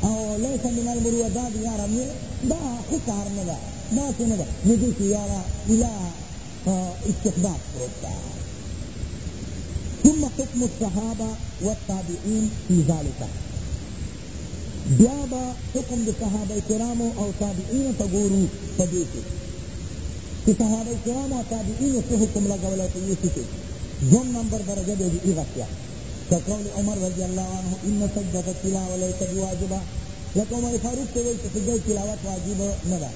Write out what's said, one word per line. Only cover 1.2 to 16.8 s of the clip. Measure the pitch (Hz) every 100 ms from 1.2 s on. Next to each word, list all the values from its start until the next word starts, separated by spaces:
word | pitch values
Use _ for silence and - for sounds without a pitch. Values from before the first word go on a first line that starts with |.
| 226
دا | 202 247
د | 214
یاره | 226 220 202
نه، | 220 262 254 - - 247
دا | 320 285 240 202
ښه | 302 -
کار | 202 202 202
نه |
ده، | 180 156 - - - 220
داسې | 277 226 233
نه | 214
ده. | 135 - 190
نو |
دې | 226 247 -
کې | 196 208
یاره | 202 196 185 - 202
اله، | 220 233 208 180 170 - - - - -
آ، | 190 185 175 226
استحباب | - 214 180 190 151 -
پروت | 127 123 -
ده. | - - - - - - - - - - - - - - - - - - - -
ثم | - 311
حكم | 277 233 262 247
الصحابة | 240 - 214 180 220 220 220 220 - -
والتابعين | 185 214 - 190 170 175 202 220 220 - -
في | 180 147
ذلك. | 160 139 - 113 - - - - - 98 95 - - - - - - - - - 131
بیا | 233 285 269
به | 254 254 247 -
حکم | 269 254 247
د | 220 214
صحابه | 220 208 202 208 -
کرامو | 214